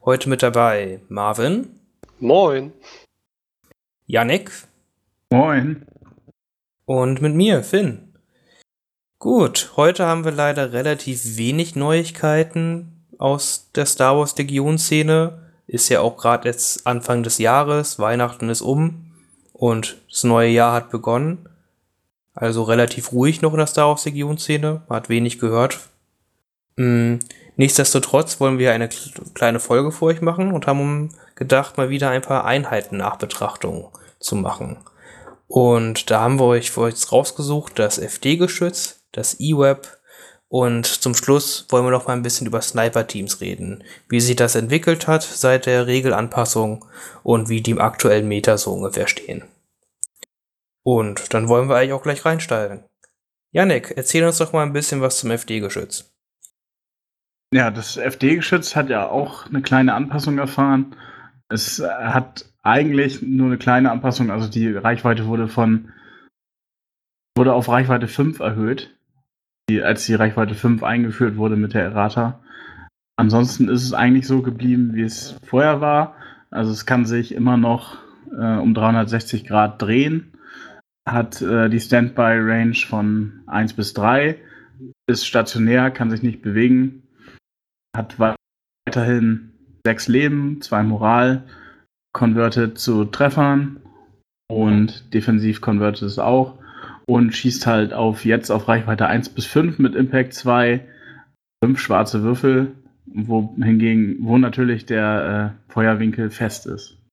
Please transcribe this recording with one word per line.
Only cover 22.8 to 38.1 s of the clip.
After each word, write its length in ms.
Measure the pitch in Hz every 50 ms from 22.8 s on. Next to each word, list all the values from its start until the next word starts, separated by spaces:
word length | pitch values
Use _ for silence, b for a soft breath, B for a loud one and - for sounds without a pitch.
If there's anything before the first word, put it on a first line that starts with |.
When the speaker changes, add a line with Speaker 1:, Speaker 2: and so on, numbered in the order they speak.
| 120 117 - - 120 - -
Speaker 1:
ruhig 300 | 123 127 147 160 160 -
noch 100 | 156 156
in 60 | 156
der 80 | 156
Star 220 | 147 - - 147 147
Wars 180 | 147 147 -
Legion-Szene, 800 | 156 147 143 143 147 151 156 - - 151 147 151 151 156 156 - _
man 80 | 120
hat 140 | 110 113 -
wenig 280 | 117 117 117 120 120 -
gehört. 420 | - 113 113 117 120 131 - - - _ _ _ _ _ _ _ _ _ _ _ _ _ _ _ _ _ _
Mm, 420 | - 127 123 120 120 117 117 120 120 - B B B B B B
nichtsdestotrotz 840 | - 135 - - - 143 - - - 127 - - 135 160 160 - -
wollen 180 | 139 135 131 127
wir 140 | 127 127 113
eine 160 | 113 117 113
kl-, 240 | - - - - - - - - -
kleine 280 | - 123 117 117 117
Folge 320 | - - 123 123 139 151 156
für 140 | - 165
euch 140 | 160 170 165
machen 300 | 165 165 170 175 190 196
und 160 | 190 156 -
haben 480 | - 139 139 139 143 147 147 151 156 b b b b b
gedacht, 400 | - 131 135 135 131 139 - -
mal 120 | - 135 131
wieder 220 | 139 143 139 135
ein 100 | 127 131
paar 240 | 131 - 139 131 -
Einheiten-Nachbetrachtungen 1500 | - 123 143 143 - - 107 - - - 98 95 101 - - - 101 - - 104 101 - - - 87 82 82 82 - b b b b b b
zu 160 | - - 104
machen. 440 | 101 92 - - - - - - - - B B B B B B B B B B B B
Und 640 | _ - 131 123 123 120 117 113 113 110 - - -
da 120 | 113 107 110
haben 180 | 120 135 135
wir 60 | 131
euch 260 | 120 120 120 117 - -
für 80 | -
euch 320 | 117 117 113 - - - -
rausgesucht, 640 | 123 139 - - - 147 143 147 151 147 - - -
das 200 | 110 104 - -
F-D-Geschütz, 1040 | 78 -